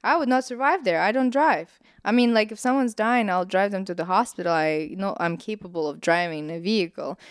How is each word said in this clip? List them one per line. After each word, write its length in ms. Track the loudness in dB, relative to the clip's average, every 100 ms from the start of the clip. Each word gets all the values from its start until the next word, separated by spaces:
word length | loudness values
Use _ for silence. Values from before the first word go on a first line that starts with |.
I 140 | 0 2
would 120 | 2
not 160 | 0
survive 400 | 0 -2 0 2
there. 160 | 2 2
I 120 | 2
don't 180 | 2 0
drive. 480 | 2 2 2 -4 _ _ _
I 60 | 0
mean, 220 | 2 4
like, 160 | 4 0
if 60 | -2
someone's 360 | 0 2 0
dying, 360 | 0 0 2 2
I'll 140 | 0
drive 260 | 0 0 0
them 140 | -2 -6
to 80 |
the 120 | -6 0
hospital. 460 | 0 0 -2 -2
I 380 | 0 2 0 -4 -6
know 200 | -6 -2
I'm 160 | -2 -4
capable 520 | -8 -10 -8 -6 -4
of 120 | -2
driving 500 | 0 0 0 -4 -8
a 80 | -6
vehicle, 600 | -2 0 -2 -6 -10 -10 -16